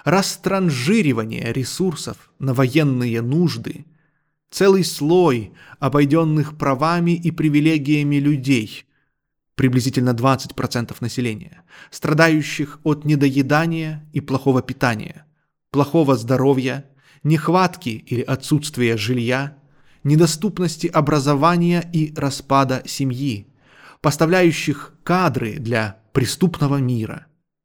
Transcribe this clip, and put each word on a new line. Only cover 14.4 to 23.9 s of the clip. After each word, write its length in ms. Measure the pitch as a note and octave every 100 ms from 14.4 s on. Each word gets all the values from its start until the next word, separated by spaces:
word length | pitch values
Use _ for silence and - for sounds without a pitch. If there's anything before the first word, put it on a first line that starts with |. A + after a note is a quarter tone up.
| C#3 B2+
питания, 640 | - B2+ B2+ A2 - - _ _ _ _ _
плохого 440 | C#3 C#3 E3 C#3 B2+
здоровья – 680 | A2+ B2+ C3+ C3 B2+ C3 - _ _ _
нехватки 680 | D3 D#3 E3 F3+ F3+ - A#2+
или 320 | A2 - A#2+
отсутствия 720 | - C3 - D3 - - A#2+ A2+
жилья, 640 | G#2 B2+ A#2 C3 C#3+ - _ _ _ _
недоступности 840 | C#3 D#3 E3 - G#3+ F3 F3 - E3
образования 1000 | E3 C#3+ D3+ C#3 C#3+ D#3+ F3 E3+ F3 E3+
и 220 | D#3+ D3+ D#3+
распада 680 | C#3 - - C3+ B2+ B2+ -
семьи, 600 | - C3+ B2 C#3 G2+ G2+ _ _ _ -